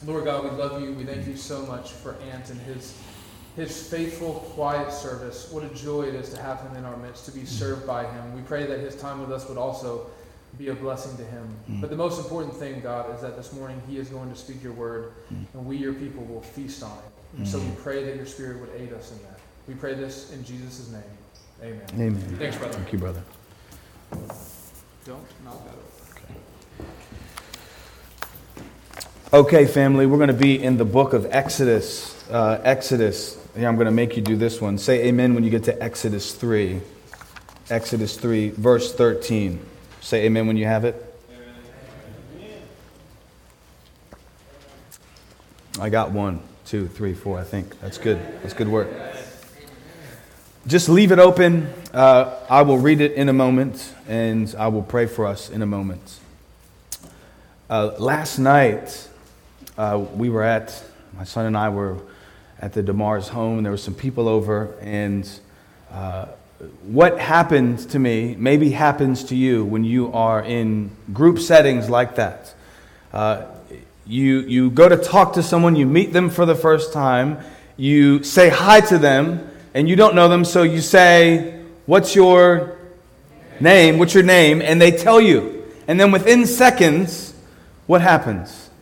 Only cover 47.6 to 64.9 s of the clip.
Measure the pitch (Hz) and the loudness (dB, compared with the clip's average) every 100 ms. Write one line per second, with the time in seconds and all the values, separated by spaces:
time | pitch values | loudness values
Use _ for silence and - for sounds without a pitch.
47.6 | 90 - 95 - 113 98 - - 98 - | -12 -14 -16 -8 -4 -4 -6 -16 -16 -8
48.6 | 110 107 101 - - - - - - - | -4 -4 -6 -10 -16 -18 -20 -20 -20 -20
49.6 | - - - - 131 - - _ _ _ | -20 -20 -20 -20 -20 -20 -20 _ _ _
50.6 | - 170 170 170 208 180 180 180 180 170 | -2 0 4 4 6 8 8 8 4 2
51.6 | 147 - - - 131 127 131 - - 131 | -4 -12 -10 4 6 6 4 -6 0 4
52.6 | 147 135 139 156 147 147 139 131 127 127 | 4 4 4 2 2 0 0 2 2 0
53.6 | 135 107 - - - 110 113 110 107 - | -2 -6 -18 -20 -8 -4 -2 -2 -6 -4
54.6 | 110 107 95 120 117 117 107 98 - 110 | -4 -4 -4 -4 -4 -4 -6 -6 -12 -8
55.6 | 104 101 98 90 - - - - _ _ | -6 -6 -8 -12 -16 -20 -20 -20 _ _
56.6 | _ _ _ - - - - _ _ _ | _ _ _ -20 -20 -20 -20 _ _ _
57.6 | _ 110 107 - 117 151 135 - 135 143 | _ -4 -4 -4 -4 -4 -6 -4 2 4
58.6 | 131 104 - - - - _ _ _ _ | 4 0 -10 -18 -20 -20 _ _ _ _
59.6 | - - 107 104 98 98 120 113 110 113 | -20 -8 -6 -4 -6 -6 -4 -2 -2 -2
60.6 | 110 - - _ _ 92 92 - 113 107 | -6 -20 -20 _ _ -18 -12 -8 -4 -2
61.6 | 107 101 98 92 - - - - _ _ | -2 -4 -6 -8 -14 -20 -20 -20 _ _
62.6 | 104 107 98 101 107 107 95 120 113 113 | -10 -6 -4 -2 -2 -4 -6 -8 -6 -4
63.6 | 104 101 - 95 135 120 113 110 101 107 | -4 -6 -10 -10 -8 -4 0 0 -2 -4
64.6 | 104 - 101 | -6 -12 -10